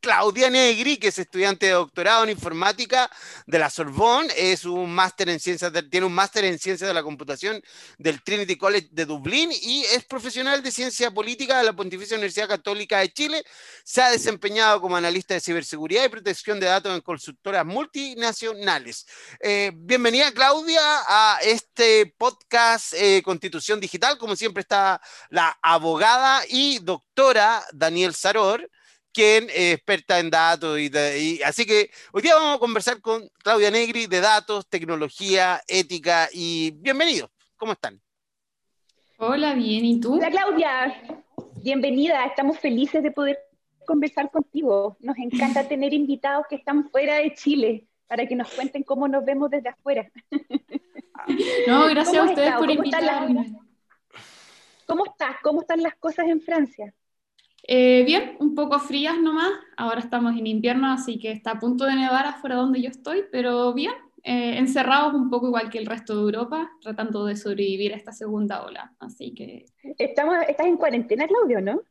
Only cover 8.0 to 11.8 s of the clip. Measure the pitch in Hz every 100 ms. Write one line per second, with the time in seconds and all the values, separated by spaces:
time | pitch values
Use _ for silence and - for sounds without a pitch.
8 | 151 143 - 208 196 180 190 202 156 160
9 | 156 151 139 247 330 247 226 269 233 247
10 | - 262 240 233 262 277 262 240 254 -
11 | 240 196 214 - 254 262 226 190